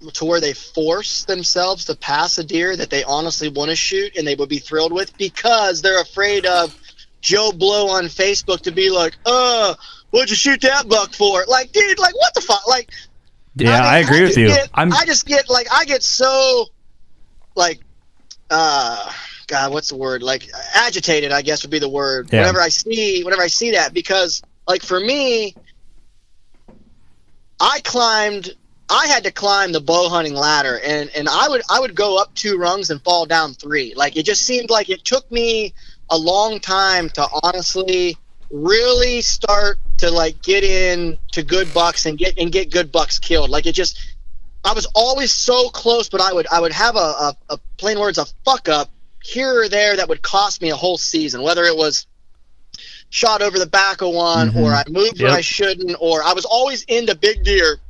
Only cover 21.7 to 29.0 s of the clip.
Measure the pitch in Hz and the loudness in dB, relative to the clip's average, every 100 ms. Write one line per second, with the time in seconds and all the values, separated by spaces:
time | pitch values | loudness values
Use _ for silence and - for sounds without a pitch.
21.7 | 151 143 139 139 131 123 113 92 180 170 | -2 -2 -2 -2 -4 0 2 4 4 2
22.7 | - 220 226 214 185 175 190 175 - 233 | 0 -2 -2 0 -2 0 0 0 0 0
23.7 | 202 143 175 - 190 180 - - _ - | 0 0 -2 -2 0 0 -4 -12 _ -4
24.7 | 185 - 185 208 285 269 226 208 - - | -4 -2 -4 -2 -2 0 -2 -4 -10 -20
25.7 | _ - - - _ _ - - - - | _ -20 -20 -20 _ _ -20 -20 -20 -20
26.7 | - - - - - _ - - - 190 | -20 -20 -20 -20 -20 _ -20 -20 -2 0
27.7 | 285 - 247 233 220 214 208 180 - _ | 0 -2 0 2 2 0 -4 -10 -18 _
28.7 | _ - 214 | _ -2 0